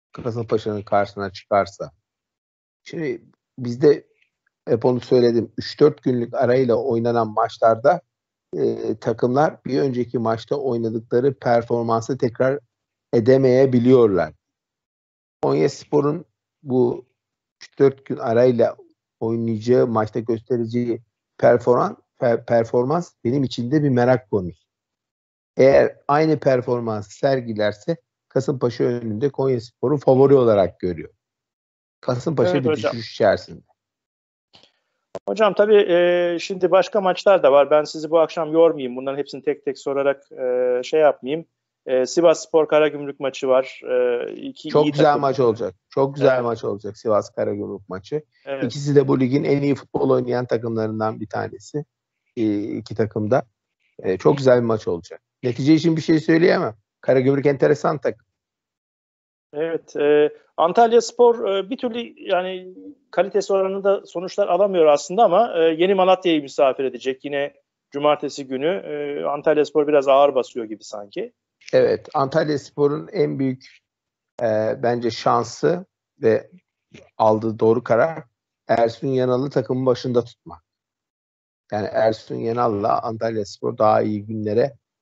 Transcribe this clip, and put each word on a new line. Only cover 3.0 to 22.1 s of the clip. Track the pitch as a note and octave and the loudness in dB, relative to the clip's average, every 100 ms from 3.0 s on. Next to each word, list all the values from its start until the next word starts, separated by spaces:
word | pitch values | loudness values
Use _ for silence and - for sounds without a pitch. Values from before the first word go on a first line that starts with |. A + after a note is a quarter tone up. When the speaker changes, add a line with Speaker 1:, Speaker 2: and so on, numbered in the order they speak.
| D3+ - _ _ _ - | -8 -8 _ _ _ -12
Speaker 1:
bizde | A#2+ A#2+ D3 C3 - _ _ _ _ _ - | -8 2 4 4 -2 _ _ _ _ _ -4
hep | A#2+ | 0
onu | B2+ B2+ | 0 -2
söyledim. | - B2+ A#2+ A#2 - - | 2 2 4 2 -2 -8
Üç | - - | -8 2
dört | D3 D3+ | 2 2
günlük | C#3 B2 A#2 | -4 -2 -4
arayla | A#2+ B2 B2+ B2+ | -2 0 2 2
oynanan | A2+ C3+ A#2 A#2 A#2 A2 | 0 0 -2 0 0 -2
maçlarda, | G#2+ A2+ - A#2 A2+ C3+ E3+ - _ _ _ _ D#3 | -2 -4 0 2 4 2 0 -4 _ _ _ _ -4
e, | A#2 A2+ A2 A2 | -2 -2 -6 -6
takımlar | - A2 B2 B2+ D#3 - - | -4 -2 0 0 0 -2 -6
bir | C#3 | -4
önceki | C#3+ B2 A#2+ B2+ | -2 -4 -4 -4
maçta | A2+ A2 - - | -2 -4 -4 -6
oynadıkları | C3 A#2+ A2+ A2+ A#2 A#2+ C3+ | -4 -4 -4 -6 -4 0 0
performansı | B2+ B2+ A#2 A#2 A#2+ A#2 A2+ A2 C3 | -2 0 0 0 -2 -2 -2 -2 -4
tekrar | B2 A2 C3 C#3 _ _ _ _ _ | -4 -2 -2 -2 _ _ _ _ _
edemeyebiliyorlar. | A#2+ A2+ C3+ C3 B2 C3+ B2 A#2+ C3 A2+ F#2 D#2 - _ _ _ _ _ _ _ _ _ _ | 0 4 4 6 4 4 4 6 6 6 2 -2 -8 _ _ _ _ _ _ _ _ _ _
Konyaspor'un | C#3 C#3+ D3+ - - D3 C#3+ D#3+ - _ _ _ | -2 0 -2 -4 -4 -2 0 -2 -10 _ _ _
bu | D3 B2+ A#2+ - - _ _ _ _ _ | -4 0 0 -2 -12 _ _ _ _ _
üç | - - | -10 0
dört | C#3 C3+ | 0 0
gün | - B2+ | -8 -6
arayla | B2+ A2+ B2+ A#2 A2+ - - _ _ - | 0 2 4 4 0 -2 -18 _ _ -8
oynayacağı | A2+ A#2 A#2 A2 A2+ B2+ B2+ | -6 -4 -4 -4 0 2 2
maçta | A2 G#2+ - | 0 -2 -4
göstereceği | A2 A#2 - B2 A2+ A#2+ A#2+ A2+ _ _ _ - | -4 -6 -4 -4 -4 -4 -4 -6 _ _ _ 0
performan-, | B2 A#2+ - B2 F3 - _ | 2 4 2 0 0 -6 _